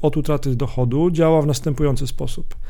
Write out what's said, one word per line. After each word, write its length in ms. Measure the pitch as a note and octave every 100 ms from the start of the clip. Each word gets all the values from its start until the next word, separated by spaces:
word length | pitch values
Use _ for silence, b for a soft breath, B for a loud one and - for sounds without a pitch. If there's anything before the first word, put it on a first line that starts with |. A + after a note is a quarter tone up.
od 160 | D3+ D3+
utraty 380 | D3 D3 C#3 B2
dochodu 560 | C3 - A#2+ C3+ F3
działa 300 | E3 D#3+ D#3+
w 60 | D3+
następujący 600 | C3 D#3+ C#3 D3 C3 C3
sposób. 480 | - C3+ - - -